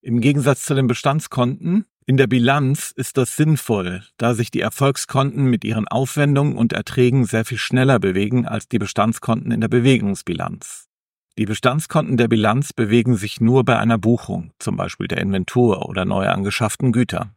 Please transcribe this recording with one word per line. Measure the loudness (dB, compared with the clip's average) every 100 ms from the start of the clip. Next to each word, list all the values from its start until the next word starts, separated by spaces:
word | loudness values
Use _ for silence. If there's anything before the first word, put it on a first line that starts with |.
Im | -2 0
Gegensatz | 2 2 0 0
zu | 0
den | 0 0
Bestandskonten, | 0 0 -2 -4 -2 -2 -2 -2 -2 -2 _ 0
in | 2
der | 4
Bilanz | 2 2 2 0 -2 -6
ist | -10 -6 -2
das | -2 0
sinnvoll, | 2 2 0 -2 -2 -8 -12 _
da | -2
sich | 0 -2
die | -2
Erfolgskonten | -4 0 0 0 -4 -2 -2 0 0
mit | 0
ihren | -2 -4 -2
Aufwendungen | -2 -2 0 2 4 2 2
und | 0
Erträgen | 0 -4 2 4 4 2
sehr | 0 -2
viel | -6
schneller | -2 2 2 2
bewegen | 2 0 0 0 -2
als | -6 -4
die | -4
Bestandskonten | -2 0 0 0 -2 -4 -2
in | -2
der | 2
Bewegungsbilanz. | 2 4 4 2 -4 -6 -6 -6 -8 -16 -18 -20 _ _ _ _ -4
Die | -4
Bestandskonten | 0 0 0 -2 -2 0 0
der | 2
Bilanz | 4 2 2 -2
bewegen | -2 2 4 4 0
sich | -2 0
nur | 4 4
bei | 4 2
einer | 2 2
Buchung, | 2 0 0 -8 -8 _
zum | -8 -4
Beispiel | -6 -6 -4
der | -2
Inventur | -2 -2 -2 2 2 2 -2
oder | -4 -2
neu | 0 0
angeschafften | 0 -2 -2 -4 0 0
Güter. | 0 0 -4 -8